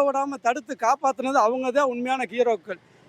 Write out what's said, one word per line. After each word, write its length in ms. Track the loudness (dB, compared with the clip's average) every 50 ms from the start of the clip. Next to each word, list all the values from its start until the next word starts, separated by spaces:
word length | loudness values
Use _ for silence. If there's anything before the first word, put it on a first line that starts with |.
| 2
விடாம 340 | 2 2 0 -2 -4 -6 -4
தடுத்து 320 | -2 -2 -2 -2 -4 -10 -8 -2
காப்பாத்துனது 640 | 0 0 0 2 0 -2 -2 -2 -4 0 2 2
அவங்க 320 | 2 2 2 0 -2 0
தான் 200 | 0 2 0 0
உண்மையான 340 | 0 -2 -2 -2 -2 -2 -4
ஹீரோக்கள். 540 | -6 -2 0 0 2 0 -2 -4 -10 -14 -14 _ _ _ _ _